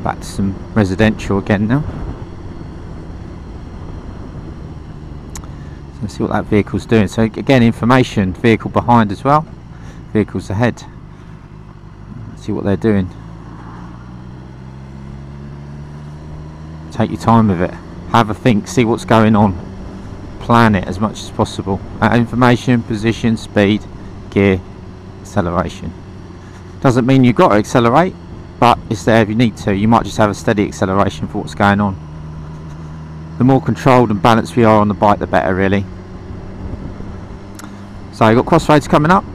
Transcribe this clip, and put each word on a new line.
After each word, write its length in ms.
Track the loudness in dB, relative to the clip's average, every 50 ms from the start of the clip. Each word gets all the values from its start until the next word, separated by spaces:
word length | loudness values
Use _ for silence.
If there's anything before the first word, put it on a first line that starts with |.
| -4
Back 160 | -6 -6 -6
to 60 | -10
some 480 | -10 -6 -4 -4 -4 -4 -6 -12 -4 0
residential 640 | 0 2 2 2 4 4 2 2 0 -2 -2 -2 -2
again 300 | 2 2 0 2 2 2
now. 140 | 0 0 0 -4 -8 -8 -8 -8 -10 -10 -12 -14 -14 -14 -14 -12 -12 -12 -14 -14 -14 -14 -14 -14 -14 -14 -14 -14 -14 -14 -14 -14 -14 -14 -14 -14 -14 -14 -14 -14 -14 -14 -12 -12 -12 -12 -12 -14 -14 -12 -14 -12 -12 -12 -12 -12 -14 -14 -14 -14 -14 -14 -16 -16 -16 -16 -14 -14 -14 -14 -14 -14 -14
So 640 | -14 -14 -12 -14 -14 -14 -14 -14 -16 -16 -16 -12 -10
let's 160 | -10 -10 -6 -4
see 60 | -4
what 80 | -2 -2
that 120 | -2 -2
vehicle's 400 | 0 0 0 0 0 -4 -6 0
doing. 220 | 4 4 4 4 2
So 160 | 2 0 0
again, 400 | 0 0 -4 0 2 4 6 6
information, 720 | 4 4 2 2 4 4 4 4 2 2 0 0 0 -2
vehicle 360 | 0 4 4 4 4 2 -2
behind 420 | -2 -2 2 4 4 4 4 2
as 120 | -2 -2 2
well. 220 | 2 2 2 2 -2 -14 -18 -18 -20 -18 -18 -18 -18 -18 -18 -18 -2
Vehicles 380 | 0 0 0 0 -2 -8 -6 -4
ahead. 340 | -2 0 0 0 0 -2 -12 -18 -18 -18 -18 -20 -20 -20 -20 -20 -20 -20 -20 -20 -20 -20 -20 -20 -20 -20 -20 -20 -20 -20 -18 -16 -16 -14 -14 -14
Let's 140 | -16 -12 -8
see 80 | -6
what 140 | -6 -2 0
they're 100 | 0 -2
doing. 340 | 2 2 2 2 2 0 -2 -6 -14 -16 -16 -18 -16 -18 -18 -16 -16 -16 -16 -16 -16 -16 -16 -16 -16 -16 -16 -16 -16 -16 -16 -16 -16 -16 -18 -18 -16 -16 -16 -16 -16 -16 -16 -16 -14 -14 -14 -14 -14 -14 -14 -14 -14 -14 -14 -14 -14 -14 -14 -14 -14 -14 -14 -14 -16 -16 -16 -16 -14 -14 -14 -14 -14 -14 -14 -14 -16 -16 -14 -14 -14 -14 -14
Take 180 | -4 -2 -2 -2
your 100 | -2 -2
time 280 | 2 4 6 6 6 6
with 140 | 4 2
it. 120 | 0 -2 -2 -8 -14 -14 -16 -14 -8 2
Have 180 | 2 2 4 2
a 60 | -2
think, 320 | 0 2 4 4 4 0 0
see 180 | 0 2 2
what's 200 | 2 2 -2 2
going 300 | 4 4 6 6 6 6
on. 220 | 6 4 4 2 -2 -8 -12 -12 -12 -14 -14 -14 -14 -14 -14 -14 -14 -14 -14 -14 -12
Plan 340 | 0 2 4 6 6 6 4
it 120 | 2 0 -2
as 120 | -4 -2
much 220 | -2 -4 -4 -6
as 100 | -12 -10
possible. 480 | -2 -2 -2 0 0 -6 -4 -2 -4 -4 -4 -10 -4 0
Uh, 120 | 2 4 4
information, 680 | 4 2 0 0 2 4 4 4 4 4 2 2 2 2
position, 540 | -2 -4 -2 0 0 0 0 0 0 0 0
speed, 440 | -4 -2 2 4 4 4 4 2 -2 -8 -14 -14 -16 -14 -16 -16 -16 -4
gear, 320 | 0 4 4 4 4 2 -2 -10 -16 -16 -16 -18 -18 -18 -18 -18 -18 -16
acceleration. 680 | -16 -6 -4 -2 -2 0 0 0 -2 -2 -4 -8 -10 -12 -12 -12 -16 -18 -18 -18 -18 -18 -18 -18 -18 -18 -18 -18 -18 -18 -16 0
Doesn't 240 | 2 2 4 4 4
mean 180 | 4 6 6 6
you've 120 | 6 6
got 120 | 6 6 6
to 80 | 6
accelerate, 580 | 4 2 2 2 2 4 6 4 4 4 2 -2 -10 -16 -16 -16 -16 -16 -16 -2 4
but 180 | 4 4 4 4 0 -6
it's 140 | -6 -2 2
there 180 | 4 4 4 4
if 60 | 4
you 60 | 2
need 220 | 2 2 2 0 -2
to. 180 | -2 -2 0
You 120 | 2 4 4
might 160 | 4 4 2
just 140 | 0 0 2
have 120 | 2 2
a 60 | 2
steady 320 | 0 0 0 2 2 2 0
acceleration 600 | 0 -2 -2 0 2 2 2 2 0 -4 -8 -6
for 120 | -6 -8
what's 160 | -8 -8 -2
going 260 | 2 4 4 4 4
on. 140 | 2 0 -2 -6 -10 -14 -14 -14 -12 -12 -12 -12 -12 -12 -12 -14 -14 -14 -14 -14 -14 -14 -14 -14 -14 -14 -14 -14 -14 -14 -2 2
The 40 | 4
more 160 | 6 6 4
controlled 520 | 4 0 -2 2 4 6 6 8 6 4
and 100 | 2 2
balanced 340 | 4 4 4 4 2 0 2
we 80 | 4 6
are 160 | 8 8 6
on 80 | 6 4
the 60 | 2
bike, 240 | 4 4 4 4 4
the 80 | 0
better, 300 | 0 0 0 2 2 0
really. 300 | 2 2 2 2 0 -2 -4 -10 -14 -14 -14 -14 -14 -14 -14 -14 -12 -12 -14 -14 -12 -10 -10 -10 -10 -10 -12 -12 -12 -12 -12 -12 -12 -12 -14 -14 -16 -16 -16 -16 -16 -16 -16 -16 -16 -16 -16 -16 -16 -16 -16
So 160 | 0 4 4 6
you've 100 | 6 6
got 80 | 6
crossroads 420 | 6 4 4 6 6 4 4 4 4
coming 220 | 2 4 4 4
up. 140 | 4 2 2 -2 -14